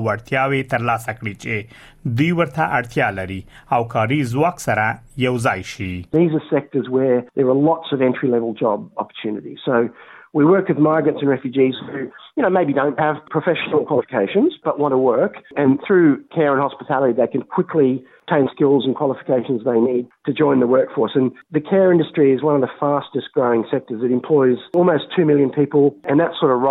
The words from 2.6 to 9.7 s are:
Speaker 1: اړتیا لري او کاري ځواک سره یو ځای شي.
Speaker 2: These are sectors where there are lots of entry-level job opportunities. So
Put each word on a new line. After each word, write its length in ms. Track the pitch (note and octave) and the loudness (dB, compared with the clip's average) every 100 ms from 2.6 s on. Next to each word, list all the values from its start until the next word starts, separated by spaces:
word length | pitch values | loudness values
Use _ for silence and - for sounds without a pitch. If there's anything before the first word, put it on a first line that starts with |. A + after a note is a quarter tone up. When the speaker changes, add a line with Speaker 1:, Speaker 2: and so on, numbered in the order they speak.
| D#3+ C3+ | -2 -2
Speaker 1:
اړتیا 320 | A#2 - A#2+ F#2+ | -4 -2 -2 -4
لري 220 | F#2 F#2+ - - - B2+ | -8 -10 -12 -16 -4 -2
او 60 | A#2 B2 | -2 -2
کاري 220 | A2 D3 B2+ | 0 0 -2
ځواک 320 | B2 E3 F3 | 0 -2 -2
سره 240 | - G#2+ A2 A2 - - B2+ | -4 0 0 -4 -10 -4 -2
یو 80 | B2 A#2+ | 0 -2
ځای 180 | F#2+ F#2 | -2 -8
شي. 180 | - F#2+ F2+ F2+ D#3 | -10 -8 -8 -4 0
Speaker 2:
These 220 | F3 D3+ | 2 0
are 60 | - | -2
sectors 340 | D3 - C#3 B2 C3 | -4 -2 -6 -2 0
where 240 | C3+ B2 B2 - | 2 0 -2 -2
there 120 | B2+ C3+ | 0 2
are 40 | D3+ | 2
lots 260 | D#3+ - C3+ | 0 -4 -2
of 80 | C3 | 0
entry-level 480 | B2 C3+ A#2+ A2+ G#2+ | 0 0 0 -2 -2
job 260 | A#2+ G2+ A2+ - | -2 -2 -6 -10
opportunities. 560 | G#2+ - A2 G#2 - C#3+ | -10 -8 -8 -8 -10 -10
So 80 | - | -2